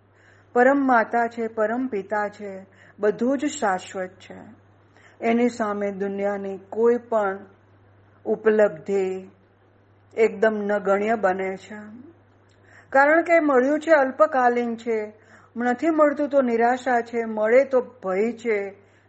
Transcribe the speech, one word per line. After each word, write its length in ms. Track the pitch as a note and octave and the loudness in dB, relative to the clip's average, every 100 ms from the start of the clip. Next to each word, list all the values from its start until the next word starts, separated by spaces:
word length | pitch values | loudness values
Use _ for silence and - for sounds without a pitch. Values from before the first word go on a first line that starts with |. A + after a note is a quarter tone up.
| _ _ _ _ _ | _ _ _ _ _
પરમ 320 | B3 B3+ C#4+ C4+ | 2 4 4 4
માતા 420 | A#3+ G#3+ A#3+ A#3 | 2 2 0 -2
છે, 200 | A#3 A3+ | -4 -6
પરમ 400 | A3+ G#3+ A#3+ C4 | -2 -2 -2 -4
પિતા 420 | G3+ F#3+ G#3 G#3 | -6 -4 -6 -6
છે, 360 | G#3 G3+ F#3+ F#3+ _ - - | -8 -14 -14 -18 _ -20 -2
બધું 380 | G#3 F3 A#3+ C#4 | -2 0 -2 0
જ 80 | D4 | -4
શાશ્વત 640 | - G#3 F#3 - G3 F#3 | -2 -2 -2 -6 -10 -10
છે. 300 | - - F#3 G3 - _ _ _ _ _ _ | -12 -20 -20 -20 -20 _ _ _ _ _ _
એની 280 | A#3 A#3 A#3+ | -2 2 0
સામે 420 | A#3 G#3 G3+ G3+ | 0 -4 -4 -6
દુનિયાની 640 | G3 G3 G3 G3+ G3+ G3 F#3+ | -4 -6 -4 -4 -4 -8 -12
કોઈ 400 | - G#3+ A#3 A#3+ | -10 0 2 2
પણ 480 | - A3 G3+ G3+ G#3 _ _ _ _ _ _ _ - | 0 -2 -2 -4 -14 _ _ _ _ _ _ _ -6
ઉપલબ્ધિ 1080 | G#3+ A3 G#3+ G#3 D#3+ - G3 F#3 F#3+ F#3+ _ _ _ _ _ _ _ _ | 0 2 4 2 0 -4 -2 -2 -6 -12 _ _ _ _ _ _ _ _
એકદમ 400 | - G#3+ G3 A3 | 0 0 2 0
નગણ્ય 640 | G#3+ G3+ G#3 F#3+ G3 G#3 A3+ | 0 -2 -2 0 0 0 0
બને 420 | F#3+ F#3+ F#3+ F#3+ | 0 -2 -6 -8
છે. 220 | - G#3+ G#3+ G#3+ E4+ - _ _ _ _ _ - _ | -14 -18 -18 -20 -20 -20 _ _ _ _ _ -20 _
કારણ 340 | C4+ C#4+ D#4+ | 2 4 2
કે 160 | E4 E4 | 4 2
મળ્યું 400 | D4+ C4 C4 D4+ | 4 2 2 0
છે 120 | E4 | 2
અલ્પકાલીન 840 | D4+ C4 C4 D#4 C4 B3 A#3+ A#3 A3+ | 2 2 2 2 4 2 2 -4 -6
છે, 380 | A#3+ A3 G#3+ - _ - _ A3+ | -4 -4 -6 -14 _ -20 _ -4
નથી 320 | A#3+ A#3+ D#4 | -2 0 0
મળતું 400 | D#4 D4 C#4+ C#4+ | 4 2 2 0
તો 120 | C#4 | 2
નિરાશા 600 | B3+ A3+ A#3 B3+ C4 A#3+ | 2 2 0 0 0 -2
છે, 240 | A#3 A#3 A3+ | -2 -6 -6
મળે 380 | G#3+ G#3+ B3 | -2 4 4
તો 180 | C4+ B3+ | 4 0
ભય 500 | B3 - F#3+ F#3 A3+ | -2 -10 -4 -2 -2
છે, 440 | A#3 A#3 G#3 G3 - _ _ | -4 -4 -4 -6 -14 _ _